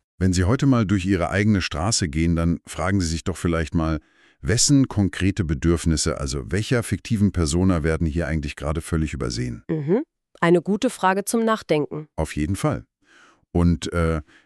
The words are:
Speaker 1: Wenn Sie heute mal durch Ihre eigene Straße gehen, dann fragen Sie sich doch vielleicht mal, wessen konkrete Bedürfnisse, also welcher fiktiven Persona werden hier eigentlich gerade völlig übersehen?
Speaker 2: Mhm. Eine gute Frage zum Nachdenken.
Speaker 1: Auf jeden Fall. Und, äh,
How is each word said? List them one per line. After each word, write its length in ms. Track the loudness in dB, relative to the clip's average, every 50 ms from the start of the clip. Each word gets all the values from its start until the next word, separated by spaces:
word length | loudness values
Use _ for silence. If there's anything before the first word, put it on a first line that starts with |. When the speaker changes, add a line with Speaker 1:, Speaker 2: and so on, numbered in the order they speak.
| _ _ _ _
Speaker 1:
Wenn 140 | 2 2 4
Sie 100 | 2 2
heute 220 | 2 2 2 4
mal 200 | 4 4 4 4
durch 200 | 2 2 0 2
Ihre 240 | 0 0 0 0 0
eigene 320 | 0 0 2 4 2 2
Straße 480 | 0 -2 -4 -4 -2 -2 0 0 -2 -2
gehen, 260 | 0 0 2 2 2
dann 240 | 2 2 0 0 -2 -4
fragen 360 | -12 -8 -6 -2 0 0 0
Sie 60 | 0
sich 160 | 0 -2 -4 -4
doch 140 | -6 -6
vielleicht 380 | -2 -2 0 0 0 -2 -2 0
mal, 240 | 0 0 0 -2 -4 -6 _ _ _ _ _ _ _
wessen 460 | -2 -2 2 2 4 4 6 4 4
konkrete 560 | 2 2 0 0 0 0 0 0 0 0 0 -2
Bedürfnisse, 760 | -2 -2 2 2 2 2 4 2 0 0 2 0 -2 -2 -4
also 320 | -6 -6 -6 -8 -6 -4
welcher 320 | -4 -4 -2 0 -2 -2 0
fiktiven 480 | -2 -6 -6 -2 -4 0 2 2 2
Persona 520 | 2 0 0 0 2 2 2 2 2 2 0
werden 240 | 0 0 0 -2
hier 200 | -2 -2 -2 -2
eigentlich 280 | -2 -2 -4 -4 -6 -8
gerade 260 | -6 -6 -4 -4 -6
völlig 320 | -4 -2 -2 -2 -2 -2 -4
übersehen? 500 | -6 -6 -6 -4 -6 -6 -8 -8 -10 -6 -6
Speaker 2:
Mhm. 340 | -6 -4 0 0 0 0 0 -4 _ _ _ _ _ _
Eine 220 | 2 4 4 4
gute 280 | 2 0 -2 -2 -2 -4
Frage 360 | -2 0 0 0 0 0 -4
zum 180 | -2 -2 0 0
Nachdenken. 640 | 0 -2 -2 -2 -2 0 0 0 -4 -6 -12 -12 -10 _
Speaker 1:
Auf 200 | -6 -6 -4 -2
jeden 200 | -4 -2 -2 -2
Fall. 300 | -2 -2 -2 -2 -4 -8 _ _ _ _ _ _ _ -20 _ _ _ _ _
Und, 400 | 0 4 4 4 4 2 -2 -4
äh, 300 | -2 0 0 0 0 -2 -6 _ _ _ _